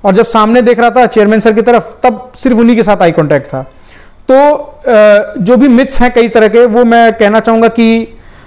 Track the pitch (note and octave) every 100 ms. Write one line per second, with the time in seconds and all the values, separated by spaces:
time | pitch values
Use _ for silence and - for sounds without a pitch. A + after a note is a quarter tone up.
0 | G3+ F#3+ A3+ A3 G#3+ A#3+ A#3 A3+ A#3+ B3
1 | A#3 A3 G#3 A3 A3 G#3+ A#3 A#3+ - -
2 | B3 G#3+ - - C4 G#3+ A#3 A#3 G3+ G3
3 | F3+ E3 D3+ D3 - C3+ C3+ - - -
4 | - - - C4 D4 D4 - - - A3
5 | G#3+ G#3 G#3 C4+ F#3 A#3+ C#4 A#3 C4+ -
6 | A#3+ A#3+ A3+ A3+ G#3+ A3+ A#3+ A#3 A#3+ A#3
7 | A3+ A3+ G3+ A3 A3 A3+ A3+ A3+ A3+ A3+
8 | A3 - - -